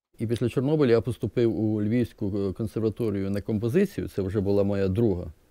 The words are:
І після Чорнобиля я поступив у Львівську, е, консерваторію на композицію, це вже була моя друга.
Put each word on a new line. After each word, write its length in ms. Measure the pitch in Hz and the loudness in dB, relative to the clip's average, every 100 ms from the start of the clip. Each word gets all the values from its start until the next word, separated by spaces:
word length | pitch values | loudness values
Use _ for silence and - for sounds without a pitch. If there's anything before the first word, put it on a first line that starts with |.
| _ - | _ -8
І 80 | 110 | -4
після 220 | 117 120 | -2 0
Чорнобиля 420 | 139 131 156 131 | 0 0 2 4
я 100 | 113 | 4
поступив 580 | 120 - 110 127 117 98 | 2 -4 -4 2 2 2
у 220 | 110 107 | 0 0
Львівську, 560 | 104 120 117 - 104 101 | 0 0 -2 -4 -4 -2
е, 160 | 98 | -4
консерваторію 760 | 92 110 113 110 - 113 101 95 | -4 -6 -2 -2 -2 -4 -2 -2
на 100 | 101 | -4
композицію, 680 | 107 107 117 165 196 - 90 | -2 -2 0 0 0 -2 -6
це 140 | - | -4
вже 180 | 95 104 | -2 0
була 240 | 95 101 | 2 2
моя 240 | 98 98 95 | 2 2 0
друга. 440 | 95 117 87 - - _ | 2 2 0 -6 -14 _